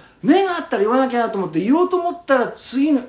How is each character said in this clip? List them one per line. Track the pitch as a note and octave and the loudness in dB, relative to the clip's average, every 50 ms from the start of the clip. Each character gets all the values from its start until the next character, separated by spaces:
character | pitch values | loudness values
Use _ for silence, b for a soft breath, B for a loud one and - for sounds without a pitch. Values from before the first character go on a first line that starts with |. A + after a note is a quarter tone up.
| B B B B | B B B B
目 | - A#3 E4 F#4+ G4 | 2 4 4 4 4
が | F#4 F4 | 2 -2
あ | E4 | -4
っ | - - | -6 -4
た | B3 | -2
ら | G3+ G3+ | 0 0
言 | A3 | 2
わ | B3 C4 | 2 2
な | C4+ | 0
き | B3 B3 | 0 0
ゃ | A#3+ | -2
な | A3+ A3 | -2 -2
と | A3 G3 | -2 -4
思 | F3+ | -4
っ | D#3 | -4
て | D#3 E3 | -4 -4
言 | F#3 A3+ C#4+ | 0 2 2
お | E4+ F4+ | 2 2
う | F#4 | 2
と | F#4 | 0
思 | F4+ E4+ F4 | -2 -2 -2
っ | - - - | -6 -6 0
た | - C4+ | 0 2
ら、 | B3+ A3+ - | 2 2 -2
次 | - - - - A#3 C4+ C#4+ D#4 | -4 -10 -10 -6 -2 0 2 2
の | C#4+ B3 - | 2 0 0